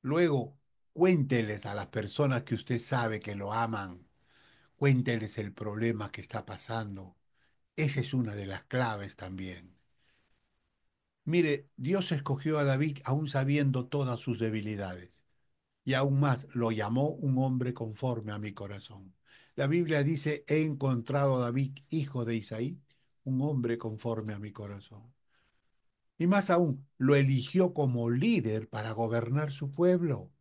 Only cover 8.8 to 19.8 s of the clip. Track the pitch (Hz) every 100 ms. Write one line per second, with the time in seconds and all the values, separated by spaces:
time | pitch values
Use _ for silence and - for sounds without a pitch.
8.8 | 120 104 98 - 92 95 95 90 90 _
9.8 | _ _ _ _ _ _ _ _ _ _
10.8 | _ _ _ _ - 175 165 139 - -
11.8 | 127 190 185 151 - 139 151 151 143 131
12.8 | 156 143 - 139 151 139 135 147 139 127
13.8 | 123 147 131 120 - 110 113 110 107 104
14.8 | 95 90 90 - _ _ _ _ _ _
15.8 | - 131 139 139 143 127 - 120 113 110
16.8 | 104 123 147 165 143 127 131 127 123 120
17.8 | 113 107 127 117 104 104 104 98 98 98
18.8 | - 101 95 _ _ - - - 139 170